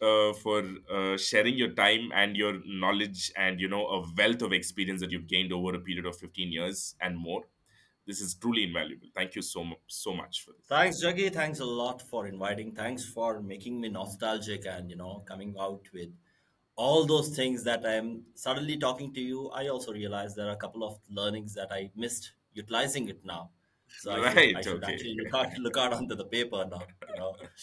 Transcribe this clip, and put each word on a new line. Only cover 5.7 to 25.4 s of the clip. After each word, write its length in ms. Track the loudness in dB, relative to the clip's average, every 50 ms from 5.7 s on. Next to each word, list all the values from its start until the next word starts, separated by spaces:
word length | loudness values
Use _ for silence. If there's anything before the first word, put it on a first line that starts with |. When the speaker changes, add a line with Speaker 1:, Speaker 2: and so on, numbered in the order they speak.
| -2
Speaker 1:
a 60 | -2
period 240 | -4 -6 -6 -4 -4
of 100 | -6 -6 -8
fifteen 340 | -12 -14 -8 -6 -6 -4 -2
years 440 | -2 -2 -2 -4 -4 -6 -6 -6 -4
and 160 | -4 -4 -4
more. 300 | -4 -4 -4 -4 -4 -6 -8 _ _ _ _ _ _ _ _ _ _ _
This 160 | -8 -6 -6
is 140 | -4 -6 -6
truly 300 | -2 0 2 2 2 2
invaluable. 440 | 0 0 -2 -4 -4 -8 -12 -16 -12 _
Thank 200 | -4 -4 -4 -4
you 80 | -6 -4
so 220 | -4 -4 -4 -6
mu-, 120 | -6 -8 -10 _
so 280 | -12 -10 -6 -6 -4 -4
much 300 | -6 -6 -6 -8 -8 -8
for 80 | -10 -16
this. 140 | _ _ 0
Speaker 2:
Thanks, 340 | 2 4 4 4 2 2 0
Jaggi. 300 | 0 2 2 0 0 0
Thanks 260 | 0 -2 -2 -2 -4
a 60 | -4
lot 380 | -4 -2 -2 -2 -2 -4 -6 -10
for 260 | -6 -6 -4 -4 -4
inviting. 440 | -6 -4 -2 -2 -2 -2 -4 -8 -6
Thanks 320 | -6 -4 -4 -4 -4 -6
for 360 | -6 -4 -2 0 0 0 -2
making 400 | -4 -8 -8 -8 -8 -6 -6 -4
me 80 | -4 -4
nostalgic 760 | -4 -4 -6 -6 -6 -4 -2 -2 0 -2 -2 -6 -6 -6 -6
and, 260 | -8 -8 -8 -8 -10
you 60 | -10
know, 280 | -10 -10 -10 -10 -12 -12
coming 300 | -12 -12 -10 -8 -10 -6 -4
out 240 | -4 -4 -4 -6 -12 -14 -12
with 180 | -12 -12 -12 -14 -18 _ _ _ _ _ _ _ _ _ _ _
all 280 | 0 4 6 6 6 8
those 300 | 8 6 4 4 2 0
things 300 | 0 0 0 0 0 2
that 200 | 0 0 2 2
I'm 380 | 2 0 2 0 -2 -6 -8 -12 -16 _
suddenly 420 | -6 -2 -2 0 0 0 -2 -2
talking 360 | 0 0 0 0 0 -6 -8 -6
to 60 | -6
you. 300 | -4 -4 -4 -4 -6 -6
I 180 | -6 -4 -2 -2
also 240 | -2 -2 -4 -6 -6
realized 440 | -4 -4 -2 -2 -2 -4 -4 -6
there 100 | -4 -4
are 60 | -4 -4
a 40 |
couple 280 | -4 -6 -8 -6 -6 -6
of 160 | -6 -6 -10 -14 -10
learnings 460 | -6 -2 0 0 -2 -2 -6 -8 -6
that 180 | -6 -6 -4 -4
I 180 | -6 -6 -6 -6
missed 360 | -6 -2 -2 -2 -2 -4 -6 -14 _ _ _ _
utilizing 560 | -12 -6 0 2 2 2 2 2 0 -2 -4
it 160 | -6 -10 -10
now. 260 | -10 -8 -8 -10 -12 -16 _ _ _ _ _ _ _
So 240 | -18 -10 -6 -2 0
I 20 |
should, 220 | 4 4 6 8
Speaker 1:
Right, 200 | 10 8 8 6
Speaker 2:
I 40 | 2
should 240 | 0 -2 -2 -2 -2
Speaker 1:
okay. 80 | -4 -4
Speaker 2:
actually 240 | -4 -4 -4 -4
look 180 | -4 -4 0 2
out, 240 | 2